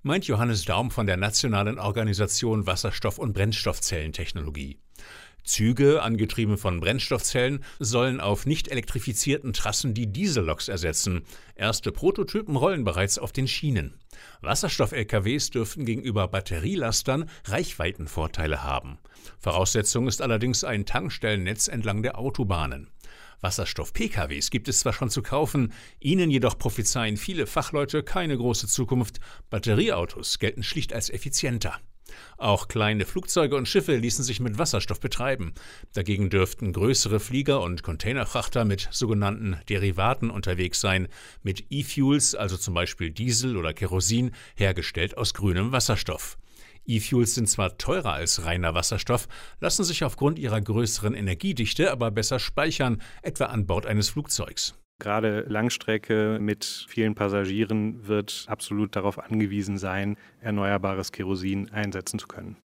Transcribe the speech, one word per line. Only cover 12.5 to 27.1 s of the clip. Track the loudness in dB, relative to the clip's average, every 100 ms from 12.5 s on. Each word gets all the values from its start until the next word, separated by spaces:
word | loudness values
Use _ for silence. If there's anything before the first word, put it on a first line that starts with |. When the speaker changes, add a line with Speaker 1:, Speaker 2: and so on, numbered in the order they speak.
| 2
Speaker 1:
rollen | 2 2
bereits | 0 0 0 0
auf | -2
den | -2 -2
Schienen. | 0 0 0 -2 -10 -20 -20 -20 -10
Wasserstoff-L | -2 0 0 2 0 0
K | 0 0
Ws | 2 0 0
dürften | -2 -2 -4
gegenüber | -2 -2 0 0 0
Batterielastern | -2 -2 -2 -2 0 0 0 0 0 -2 -10
Reichweitenvorteile | -4 -2 -2 -2 -4 -4 -8 -4 -4 -2 -2 -2
haben. | -2 -4 -6 -16 -20 -20 -20 -6
Voraussetzung | 0 2 2 2 2 0 0
ist | 0
allerdings | 0 2 2 0
ein | 0 -2 0
Tankstellennetz | 0 -2 -2 0 0 -2 0 -2
entlang | 0 0 0
der | -2 -2
Autobahnen. | -2 0 0 0 -2 -4 -12 -16 -18 -18 -20 -6
Wasserstoff-P | -4 -2 -4 -4 -4 0 0
K | 0 -2
Ws | -2 -2
gibt | -2 2
es | 2
zwar | 2
schon | 0 0
zu | -2
kaufen, | 0 0 2 2 0 -2 -18 -4
ihnen | 2 4 6
jedoch | 6 4 4
prophezeien | 0 2 0 2 0